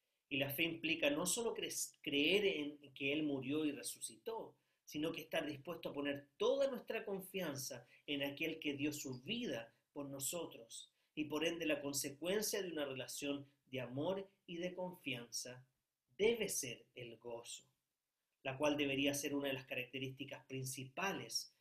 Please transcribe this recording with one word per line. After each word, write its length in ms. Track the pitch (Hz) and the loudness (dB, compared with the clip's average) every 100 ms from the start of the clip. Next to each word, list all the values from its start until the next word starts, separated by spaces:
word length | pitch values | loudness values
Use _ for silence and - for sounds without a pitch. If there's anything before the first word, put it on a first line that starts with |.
| _ _ - | _ _ -4
Y 80 | 139 | 0
la 140 | 135 | 2
fe 140 | - | 2
implica 440 | 165 - 160 160 147 | 2 2 0 4 4
no 180 | 147 180 | 4 2
solo 280 | 233 233 | 2 0
cre-, 440 | - - - - - | 0 -4 -2 -6 -6
creer 420 | - 143 151 196 | 0 4 6 6
en 480 | 196 156 147 147 139 | 6 2 -2 -6 -14
que 200 | - 139 | -4 0
Él 80 | 151 | 2
murió 420 | 151 139 131 151 | 2 0 0 2
y 80 | 156 | 2
resucitó, 840 | 123 - - - 113 - 226 147 - _ _ | -2 -6 -8 -10 -8 -6 -6 -6 -14 _ _
sino 260 | - 151 160 | -8 -2 0
que 120 | 165 | -2
estar 240 | 147 170 147 | -2 0 0
dispuesto 420 | 139 - 165 165 | -4 -8 -6 -6
a 60 | |
poner 340 | 143 143 143 - - | -2 0 -2 -4 0
toda 340 | 220 269 269 | 2 4 4
nuestra 340 | 247 - 220 | 0 -4 -4
confianza 840 | 208 190 180 190 170 131 - 127 - - - | -2 -4 -4 -4 -2 -2 -6 -8 -12 -14 -4
en 160 | 143 | 0
aquel 380 | 139 139 160 156 | 0 0 -4 -2
que 140 | 151 | -2
dio 180 | 135 147 | 0 0
su 300 | 143 139 127 | -2 -6 -6
vida 500 | 160 233 233 120 117 _ _ | -4 -2 -2 -4 -6 _ _
por 180 | 151 143 | -10 -8
nosotros. 800 | 139 135 175 165 - - - - _ _ | -4 -2 -2 -4 -8 -14 -14 -14 _ _
Y 100 | - | -4
por 220 | 147 151 165 | 0 2 2
ende, 180 | 170 | 2
la 160 | 156 143 | 2 2
consecuencia 800 | 143 143 147 139 170 208 208 214 | 2 -2 -2 -2 0 2 2 0
de 80 | 185 | 0
una 140 | 156 | 0
relación 640 | 139 131 123 - 143 143 139 _ - | -2 -2 -6 -4 0 -2 -4 _ -8
de 100 | 127 | -4
amor 480 | 120 127 165 196 196 _ - | -2 0 2 0 -2 _ -10
y 120 | 170 | -4
de 160 | 180 | -4
confianza 920 | 180 180 180 - 123 120 - 127 127 - _ _ _ _ - | -2 -6 -4 -4 -4 -4 -6 -6 -10 -16 _ _ _ _ 4
debe 320 | 220 233 208 | 6 6 2
ser 360 | - 127 113 - | 0 -2 -6 -12
el 220 | 127 117 110 | -12 -10 -10
gozo. 480 | 120 117 117 - - _ _ _ _ _ _ _ 135 | -8 -8 -8 -12 -14 _ _ _ _ _ _ _ -4
La 100 | 131 | 4
cual 200 | 147 147 | 4 6
debería 360 | 139 135 139 | 4 4 4
ser 220 | 139 151 | 4 2
una 140 | 139 139 | 2 2
de 60 | |
las 120 | 131 - | -2 -2
características 800 | 127 127 131 131 131 135 131 | -4 -4 -4 -4 -6 -8 -10
principales 1080 | - 131 131 - 131 - 190 156 117 - - _ | -6 -4 -4 -4 -6 -2 0 0 -2 -4 -4 _